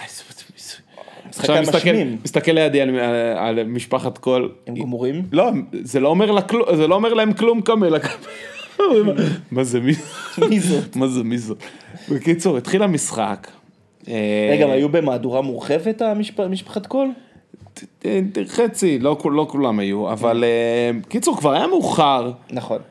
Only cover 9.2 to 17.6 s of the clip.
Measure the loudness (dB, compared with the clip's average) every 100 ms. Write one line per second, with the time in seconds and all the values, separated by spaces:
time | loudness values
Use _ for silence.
9.2 | 0 -2 -4 -2 0 0 2 0 -4 -14
10.2 | -10 0 2 2 2 0 0 -2 0 0
11.2 | -2 -4 -4 -10 -12 -20 -20 -14 -6 -2
12.2 | 0 0 0 0 0 0 2 0 -2 -2
13.2 | -4 -4 -12 -20 _ _ _ _ -8 -4
14.2 | 0 0 2 4 4 2 2 2 0 -2
15.2 | -2 -2 -2 -4 -2 -2 -2 -2 -2 -2
16.2 | -4 -4 -4 -6 -8 -10 -4 -2 -2 -4
17.2 | -16 -20 _ -20